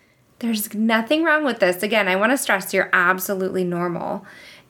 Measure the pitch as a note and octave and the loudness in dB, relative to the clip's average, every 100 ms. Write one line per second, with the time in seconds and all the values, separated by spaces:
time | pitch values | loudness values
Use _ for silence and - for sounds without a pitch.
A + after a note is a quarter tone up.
0 | _ _ _ - A#3 G#3+ - G#3 A3+ A3+ | _ _ _ -8 -4 -4 -4 -2 0 0
1 | A3+ D#4 E4 D4+ C#4 A3+ F3+ F3+ G#3+ A3 | 2 0 2 2 0 0 0 0 0 0
2 | F#3+ F#3+ A3+ C4+ - G3 F3+ F#3+ - F#3 | 2 2 2 2 0 -2 0 -2 2 2
3 | F3+ F#3 - F#3+ F#3 F#3 F3+ F3 F3 E3+ | 2 0 -2 -4 -2 -2 -2 -2 -2 -4
4 | - F#3+ - - - - | -6 -6 -10 -20 -20 -20